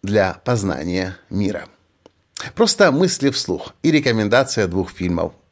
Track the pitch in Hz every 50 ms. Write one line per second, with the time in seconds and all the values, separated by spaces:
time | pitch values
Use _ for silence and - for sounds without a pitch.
0 | - 98 104 107 98 92 76 - _ 123 123 113 98 98 78 65 76 87 90 92
1 | 92 92 92 - _ _ - 95 101 95 101 87 - - _ _ _ _ _ _
2 | _ - _ _ _ _ _ - - - - - 233 220 - - 202 170 135 147
3 | 185 175 - - 135 139 131 - - - 90 78 - - - _ - 165 151 151
4 | 147 131 117 113 104 104 113 127 131 - - 117 104 90 85 95 92 - - -
5 | 90 87 87 85 85 85 - _ _ _